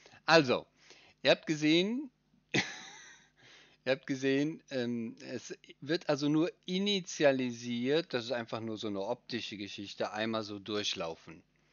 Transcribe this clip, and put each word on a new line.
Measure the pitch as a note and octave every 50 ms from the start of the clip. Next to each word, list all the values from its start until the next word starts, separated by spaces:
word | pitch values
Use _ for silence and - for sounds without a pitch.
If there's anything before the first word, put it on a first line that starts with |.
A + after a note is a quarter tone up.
| - - - - -
also, | - D#3 E3 D3 B2 A2+ E2+ D2+ _ _ _ _ - - - - - _ _ -
ihr | C3
habt | E3+ E3+ -
gesehen, | - D#3+ D3 D3+ D3+ D#3+ E3+ F#3 G#3 A#3+ C4 D4+ B3 _ _ _ _
<laughs> | _ _ _ _ -
ihr | - - - - - - - - - - - - - _ _ _ _ - - - - - _ _ _ - B2+
habt | C3+ - -
gesehen, | - C#3 C3 C3+ C3+ C3+ C3+ D3 D#3 E3 D#3 _ -
ähm, | C#3 C3 A#2+ A#2+ A#2+ A#2 A2+ A#2 C3 -
es | - C3 C3 A#2 - - - - _ - - -
wird | - C3+ D#3+ F3 - -
also | D3+ C3+ D3 D3
nur | D3+ D#3 E3 F3 - _ -
initialisiert, | - F#3 F#3 G3 G#3 G3+ F#3+ F3 - - - D#3 C#3+ C3+ C3 C3 B2+ A#2 A#2 A#2+ B2 A#2+ A#2+ A#2+ C3 C#3+ E3 E3 - -
das | B2 A2+
ist | A#2
einfach | C3 A#2+ A#2 - - A2+
nur | A2 A2+ A2
so | G#2 A2+
eine | G#2+ G2+ G2
optische | G2 G#2+ B2 - _ - C3+ A2+ - - A2
Geschichte, | F#2+ G#2 G2 - - G2+ G2 - - A2+ F#2+ -
einmal | G#2+ A2 A2+ A2+ A2 G#2+
so | G2+ G#2
durchlaufen. | G2+ G2 G#2+ G#2 G#2 G#2 - - F#2+ F2 E2 E2 - - - - - - _ _ _ _ _